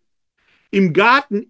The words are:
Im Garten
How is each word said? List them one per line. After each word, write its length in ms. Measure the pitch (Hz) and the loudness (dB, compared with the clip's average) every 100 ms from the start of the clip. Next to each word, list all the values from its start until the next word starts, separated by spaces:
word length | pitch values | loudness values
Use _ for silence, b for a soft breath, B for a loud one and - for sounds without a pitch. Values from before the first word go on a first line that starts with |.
| _ _ _ _ _ _ - | _ _ _ _ _ _ -6
Im 220 | 196 185 | -2 0
Garten 520 | 165 220 269 - 202 | 2 2 2 -2 -10